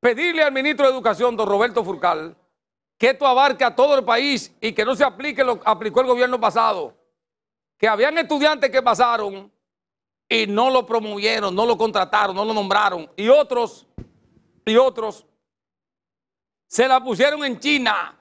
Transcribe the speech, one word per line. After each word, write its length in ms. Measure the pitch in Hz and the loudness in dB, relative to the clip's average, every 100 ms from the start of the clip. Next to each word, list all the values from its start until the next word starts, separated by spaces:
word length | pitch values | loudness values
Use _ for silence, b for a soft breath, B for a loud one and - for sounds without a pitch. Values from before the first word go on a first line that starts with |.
Pedirle 420 | 247 233 349 320 | 0 0 -2 0
al 100 | 302 | 0
ministro 340 | 269 277 285 277 | 0 -4 2 2
de 60 | |
Educación, 440 | 262 226 185 247 226 | 2 -2 0 -2 -2
don 120 | 208 | -2
Roberto 360 | 202 240 233 | 0 0 -2
Furcal, 520 | 190 185 175 160 160 - _ _ _ _ _ _ | -6 -2 -2 -2 -8 -18 _ _ _ _ _ _
que 120 | 233 | 0
esto 160 | 269 285 | 2 2
abarque 380 | 254 277 202 | 4 2 2
a 100 | 247 | -2
todo 220 | - 277 277 | 2 2 2
el 80 | |
país 480 | 240 233 277 269 - _ | 2 0 0 -4 -6 _
y 120 | 220 | -6
que 120 | 208 | -2
no 120 | 214 233 | -2 2
se 80 | |
aplique 400 | 277 196 240 240 | 0 0 -10 -2
lo 160 | 254 233 | -2 0
que 20 | 214 | -2
aplicó 300 | 208 220 240 | -2 0 0
el 60 | 254 | 0
gobierno 300 | 247 247 247 | 0 0 0
pasado, 540 | 214 202 226 196 143 _ _ _ _ _ _ _ _ _ | -2 0 0 -2 -8 _ _ _ _ _ _ _ _ _
que 100 | 220 | 0
habían 300 | 214 269 320 | 2 2 0
estudiantes 500 | 320 294 302 302 269 | -2 2 2 2 0
que 120 | 262 | 0
pasaron 680 | 240 196 247 233 208 196 202 _ _ _ _ _ _ _ _ | 0 2 2 0 -4 -10 -18 _ _ _ _ _ _ _ _
y 180 | 226 214 | -2 0
no 220 | 202 254 | 0 2
lo 140 | 262 | 2
promovieron, 680 | - 226 214 202 208 226 202 | 0 -4 -4 -4 -2 -2 -2
no 100 | 185 233 | -2 0
lo 120 | 208 | 0
contrataron, 560 | 226 202 180 208 202 185 | 0 -2 -2 0 -2 -2
no 80 | |
lo 80 | 220 | -4
nombraron, 580 | 220 196 196 208 180 156 - | -4 0 0 0 -4 -12 -6
y 120 | 214 | 4
otros, 580 | 285 294 240 226 - _ - - _ _ _ _ _ | 4 4 -2 -4 -8 _ -20 -20 _ _ _ _ _
y 120 | - 220 | 2 4
otros 480 | 262 254 220 - _ _ _ _ _ _ _ _ _ _ _ _ _ _ _ | 4 0 -8 -10 _ _ _ _ _ _ _ _ _ _ _ _ _ _ _
se 220 | - 262 | -2 2
la 140 | 262 | 2
pusieron 420 | 254 185 269 294 | 0 0 0 0
en 140 | 285 220 | -6 -6
China 520 | 277 294 240 202 156 _ | -2 0 0 -2 -6 _